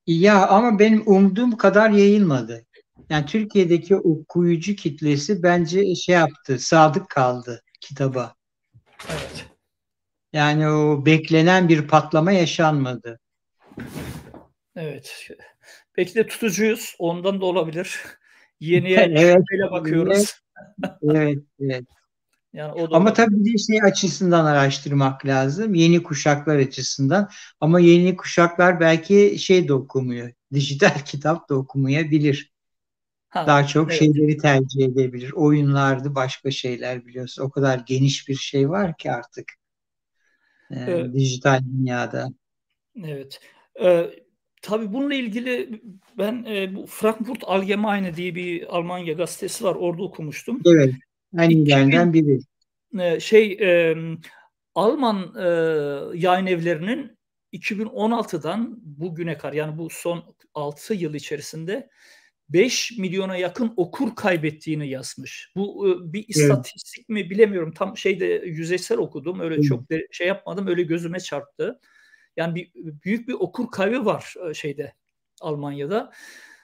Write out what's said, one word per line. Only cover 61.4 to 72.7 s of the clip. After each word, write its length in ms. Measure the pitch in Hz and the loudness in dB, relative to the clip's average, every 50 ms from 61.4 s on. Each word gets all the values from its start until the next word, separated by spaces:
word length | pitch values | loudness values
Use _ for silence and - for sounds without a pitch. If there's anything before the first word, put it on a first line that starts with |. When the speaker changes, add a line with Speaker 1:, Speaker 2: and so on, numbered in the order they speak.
| 147 - - 160 165 170 208 269 240 - _ _ _ _ _ _ _ _ _ _ _ _ | -10 -14 -14 -12 -10 -8 -10 -10 -10 -14 _ _ _ _ _ _ _ _ _ _ _ _
Speaker 2:
beş 500 | 143 175 226 262 240 - - - 240 240 | 2 2 2 2 0 -4 -6 -6 -8 -8
milyona 380 | 185 185 170 190 190 190 190 | -8 -6 -4 -4 -6 -6 -6
yakın 360 | 180 180 175 180 - 240 220 - | -6 -6 -6 -4 -4 -6 -4 -2
okur 380 | - 175 170 - - 269 226 220 | -4 -4 -4 -4 -4 -6 -6 -6
kaybettiğini 720 | - - 202 180 165 151 156 147 - - 160 156 151 147 139 | -4 -2 -2 0 0 -2 -6 -8 -8 -8 -8 -8 -6 -6 -8
yazmış. 640 | 131 131 135 - - - 131 - - - - _ _ | -10 -12 -12 -14 -16 -16 -18 -18 -18 -20 -20 _ _
Bu, 320 | 185 202 202 - - 202 190 | -8 -8 -8 -6 -4 -2 -2
e, 240 | 180 180 180 165 151 | -2 -2 -4 -10 -12
bir 60 | 208 | -12
Speaker 1:
Evet. 100 | 208 - | -12 -4
Speaker 2:
istatistik 800 | 208 151 151 143 139 135 123 - - - - - - - _ - | -2 2 2 2 2 0 -2 -10 -16 -20 -20 -20 -20 -20 _ -8
mi 220 | 220 208 190 165 | -8 -8 -6 -6
bilemiyorum. 420 | 196 202 226 208 196 180 160 160 160 | 2 2 2 4 4 -2 -6 -6 -6
Tam 220 | - 196 196 - | -8 -8 -8 -8
şeyde 280 | - - 202 196 170 185 175 175 165 - | -6 -4 -4 -2 -2 -2 -2 -2 -4 -4
yüzeysel 540 | 175 160 156 165 160 180 180 180 - 226 240 | -8 -10 -10 -6 -4 -4 -4 -4 -4 -4 -4
okudum. 420 | 180 151 - - 135 165 185 190 | -4 -6 -8 -12 -12 -10 -10 -8
Öyle 140 | 170 165 160 | -8 -4 -2
Speaker 1:
Evet. 100 | 151 151 | 0 0
Speaker 2:
çok 260 | 143 131 120 120 - | 0 0 -2 -4 -6
de, 160 | 160 160 160 - - | -6 -8 -8 -10 -10
şey 140 | - 175 | -6 -4
yapmadım. 400 | 180 196 196 - 175 170 196 196 | -4 -4 -4 -8 -12 -10 -8 -6
Öyle 160 | 190 175 175 175 | -4 -2 -2 -2
gözüme 380 | 151 165 170 170 165 175 185 | -2 -4 -6 -6 -8 -10 -10
çarptı. 600 | 180 - 147 143 - - _ - 156 202 254 - _ _ _ _ _ _ _ _ _ _ _ | -10 -10 -10 -10 -10 -12 _ -8 -8 -8 -8 -12 _ _ _ _ _ _ _ _ _ _ _
Yani 180 | - 160 170 165 | -8 -6 -6 -6
bir, 160 | 175 180 - | -8 -10 -12